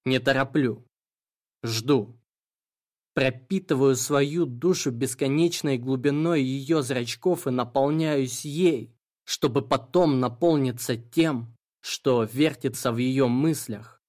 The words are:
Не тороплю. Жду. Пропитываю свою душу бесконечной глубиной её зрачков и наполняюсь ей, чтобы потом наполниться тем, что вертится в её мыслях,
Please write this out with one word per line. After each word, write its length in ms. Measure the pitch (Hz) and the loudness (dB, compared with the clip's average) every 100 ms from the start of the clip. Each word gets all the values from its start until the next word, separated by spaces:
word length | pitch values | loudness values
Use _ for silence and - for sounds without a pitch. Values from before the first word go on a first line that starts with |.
| 131 | -2
Не 140 | 131 | 0
тороплю. 680 | 127 131 135 151 127 107 _ _ _ _ _ _ _ _ | 2 0 0 0 0 -2 _ _ _ _ _ _ _ _
Жду. 540 | 117 110 123 135 104 - _ _ _ _ _ _ _ _ _ | -6 -4 0 0 0 -12 _ _ _ _ _ _ _ _ _
Пропитываю 800 | - 131 123 - 190 185 139 135 127 | -2 0 -2 -4 -4 -2 2 4 2
свою 500 | - 143 143 165 156 | 0 0 2 0 -2
душу 460 | 120 165 180 143 | 0 0 0 -2
бесконечной 840 | 117 127 - 139 147 170 170 151 131 | -4 -4 -2 0 2 0 0 -2 -2
глубиной 640 | 127 131 139 143 165 160 | -2 -2 0 0 0 0
её 380 | 131 135 135 160 | 0 -2 -2 0
зрачков 680 | 127 131 120 - 185 175 143 | 0 -4 -4 -4 -2 -2 -2
и 20 | |
наполняюсь 960 | 127 117 139 139 156 156 147 127 120 151 | -2 -2 0 2 2 0 0 -2 -6 -6
ей, 500 | 147 180 135 117 _ _ _ - | 0 2 2 -4 _ _ _ -10
чтобы 420 | - 196 127 117 | -2 0 0 0
потом 520 | 131 - 180 170 135 | -2 0 2 4 2
наполниться 760 | 123 117 170 151 131 120 - 117 | 0 0 2 2 0 -4 -6 -6
тем, 640 | - - 165 127 117 - _ _ | -4 0 0 -2 -8 -18 _ _
что 420 | - - 139 123 | -12 -4 2 2
вертится 680 | 110 120 156 135 135 113 127 | 2 0 0 0 -6 -4 -2
в 60 | 117 | 0
её 300 | 131 131 127 | 0 2 2
мыслях, 760 | 123 156 151 - 107 117 _ | 2 2 0 -6 -12 -14 _